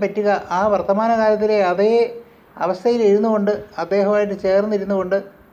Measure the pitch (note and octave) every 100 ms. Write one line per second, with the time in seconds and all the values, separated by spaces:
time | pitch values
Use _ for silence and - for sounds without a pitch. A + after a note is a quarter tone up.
0 | G3 G#3 G#3 F#3+ - F3+ G#3+ G3 E3+ G3
1 | A3+ A3+ A3 G#3 G#3+ G#3+ F3+ F3+ G#3 A#3
2 | A#3 - - - - - E3+ F#3 A#3+ A#3+
3 | G#3 G3+ A3+ G#3+ G3+ G#3 - - E3+ G3+
4 | G3 G#3 G3+ F#3+ F#3+ F#3+ G#3+ G#3 G3 G3
5 | F#3 G3 - - -